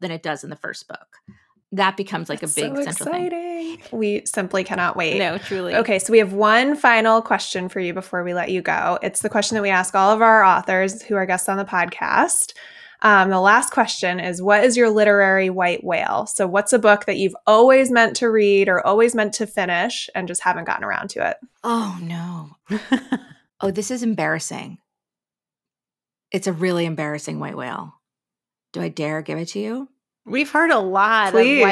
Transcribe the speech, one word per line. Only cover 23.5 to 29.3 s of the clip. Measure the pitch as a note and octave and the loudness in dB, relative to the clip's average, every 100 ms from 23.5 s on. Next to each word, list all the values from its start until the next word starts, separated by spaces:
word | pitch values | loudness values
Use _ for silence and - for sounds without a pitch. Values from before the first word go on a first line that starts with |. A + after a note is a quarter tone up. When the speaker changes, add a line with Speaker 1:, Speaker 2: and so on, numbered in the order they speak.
| _ | _
Speaker 1:
Oh, | G3 | -6
this | F#3+ G3+ | -4 -6
is | B3+ | -6
embarrassing. | A#3 F#3 D#3 D#3+ - D3 - E3+ _ _ _ _ _ _ _ _ _ _ _ _ _ _ _ | -4 -2 -2 -4 -6 -12 -14 -18 _ _ _ _ _ _ _ _ _ _ _ _ _ _ _
It's | F#3+ G3 | -6 -4
a | |
really | E3 F#3 F3 E3+ | -2 -2 0 -2
embarrassing | D#3 D3+ D3+ D#3 D3+ | -4 -6 -8 -8 -10
white | D3 - | -10 -10
whale. | B2+ - D3+ _ _ _ _ _ _ _ _ | -10 -10 -14 _ _ _ _ _ _ _ _
Do | F3 | -10
I | E3+ | -8
dare | D#3 D3+ D#3 | -6 -6 -6
give | D3+ | -8